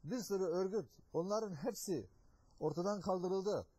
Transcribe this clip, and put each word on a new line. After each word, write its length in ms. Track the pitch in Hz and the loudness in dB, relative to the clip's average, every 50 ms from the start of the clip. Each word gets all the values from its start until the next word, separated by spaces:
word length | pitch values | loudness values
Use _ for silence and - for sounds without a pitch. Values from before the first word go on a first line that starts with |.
| - | -4
bir 160 | 147 214 254 | -2 -2 -2
sürü 240 | 208 - 196 190 190 | -2 0 0 2 2
örgüt, 460 | 175 165 180 190 190 196 220 151 - - - - - - | 2 2 2 2 2 0 0 -2 -2 -12 -20 -20 -4 -2
onların 380 | 160 170 190 208 220 226 202 180 | -2 0 2 0 0 0 -2 -6
hepsi 540 | 135 156 240 208 - - - 185 135 101 98 - - - - - - - - - - | -2 -2 -4 -4 -4 -4 -2 -2 -2 -2 -6 -14 -20 -20 -20 -20 -20 -20 -20 -10 -2
ortadan 420 | 147 156 151 165 175 202 208 202 | -2 0 0 0 0 0 0 0
kaldırıldı 680 | 156 190 190 185 175 185 190 190 185 208 202 135 90 - _ | 0 0 0 2 2 0 0 2 2 2 0 0 -2 -6 _